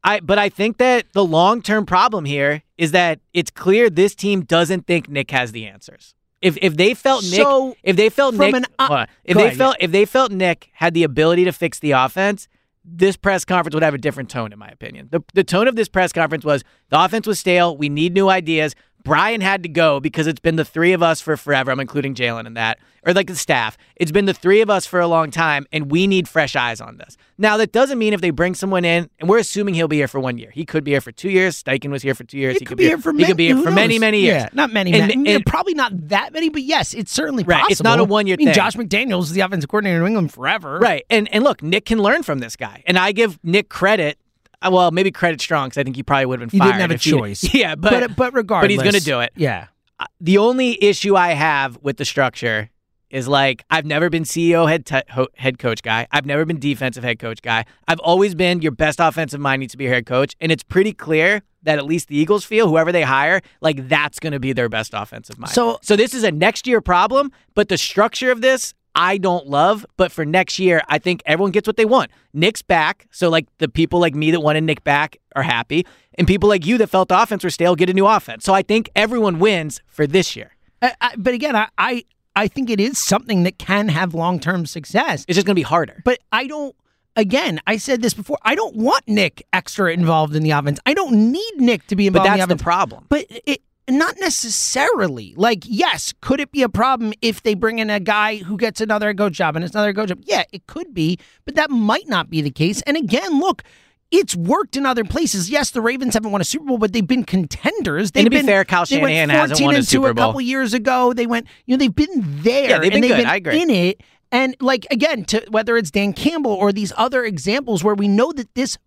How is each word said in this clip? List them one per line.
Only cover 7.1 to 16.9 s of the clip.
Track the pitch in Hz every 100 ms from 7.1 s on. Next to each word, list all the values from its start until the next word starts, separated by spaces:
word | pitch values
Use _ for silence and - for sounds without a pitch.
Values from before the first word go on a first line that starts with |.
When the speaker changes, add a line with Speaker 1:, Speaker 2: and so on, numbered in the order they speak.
| 262
Speaker 1:
Nick, | 190
Speaker 2:
So, | 185 277 269 262 240
Speaker 1:
if | 185
they | 185 220
felt | - 277
Speaker 2:
from | 220 190
Speaker 1:
Nick, | 254
Speaker 2:
an, | 254 -
uh, | 262
Speaker 1:
hold | 240
on. | 113 _
If | -
Speaker 2:
go | 175
Speaker 1:
they | 233
Speaker 2:
ahead, | 247
Speaker 1:
felt, | 262 254
Speaker 2:
yeah. |
Speaker 1:
if | 175
they | 190
felt | 208 262 254
Nick | 190 185 165 _
had | _ 170
the | 165
ability | 160 135 156 175
to | 180
fix | 160 170 -
the | 151
offense, | 135 131 - 196 202 - _ _ _
this | - 170 190 190
press | 196 190
conference | - 180 165
would | 151
have | 160
a | 139
different | 143 139 127
tone, | 127 110
in | 104
my | 104
opinion. | - 110 - 139
The, | 165 -
the | 196
tone | - 180 240
of | 226
this | 214
press | 190 180
conference | 170 156 156
was | 151 143 - _
the | _